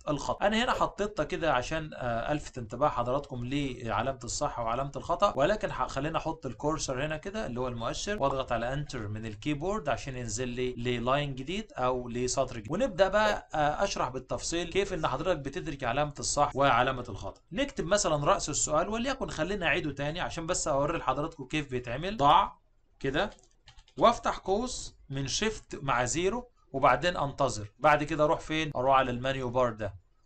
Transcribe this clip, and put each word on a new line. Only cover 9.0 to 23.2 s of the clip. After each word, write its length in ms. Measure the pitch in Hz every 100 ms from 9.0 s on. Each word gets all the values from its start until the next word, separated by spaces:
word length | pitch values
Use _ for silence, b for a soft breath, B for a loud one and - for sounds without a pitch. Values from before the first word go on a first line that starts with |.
| 101
من 180 | 107 110
الكيبورد 600 | 104 147 143 180 214 147
عشان 280 | 110 139 127
ينزل 320 | 117 107 127
لي 240 | 120 127
للاين 640 | 120 123 120 120 143 147
جديد 380 | 131 147 202 214
أو 360 | - 127 127 120
لسطر 480 | 117 123 139 131 113
جديد. 160 | 107
ونبدأ 360 | 175 269 170 190
بقى، 400 | 208 214 - -
آه، 300 | 156 147 156
أشرح 240 | 196 - 127
بالتفصيل 600 | 127 - 123 - 170 170
كيف 260 | 185 196
إن 120 | 170 151
حضرتك 320 | 135 175 160
بتدرج 460 | 135 180 156 139
علامة 300 | 123 131 147 135
الصح 320 | 117 143 147
وعلامة 500 | 123 139 120 131 127 107
الخطأ. 320 | 98 98 - -
نكتب 340 | 190 285 - 165
مثلًا 380 | 202 175 147
رأس 240 | 147 196 -
السؤال، 400 | 131 156 151 196
وليكن 420 | 226 269 269 170
خلينا 360 | - 180 202 160
أعيده 260 | 170 151
تاني 280 | 139 143 175
عشان 260 | 131 170 160
بس 220 | 175 165
أوري 300 | 139 147 165
لحضراتكم 460 | - 135 156 -
كيف 260 | 127 156 135
بيتعمل. 460 | 127 123 120 180 113
ضع 360 | 143 170 - - _ _ _ -
كده 300 | 135 143